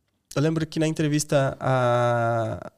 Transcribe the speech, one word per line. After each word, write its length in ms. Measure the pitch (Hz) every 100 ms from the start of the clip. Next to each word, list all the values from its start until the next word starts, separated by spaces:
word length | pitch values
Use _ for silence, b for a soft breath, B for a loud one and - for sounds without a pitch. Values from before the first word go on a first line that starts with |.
| _ _ _
Eu 80 | 139
lembro 240 | 156 160 156
que 120 | 160
na 80 | 156
entrevista 720 | 156 151 147 - 143 135 -
a 1120 | 131 131 123 120 120 120 117 117 110 - -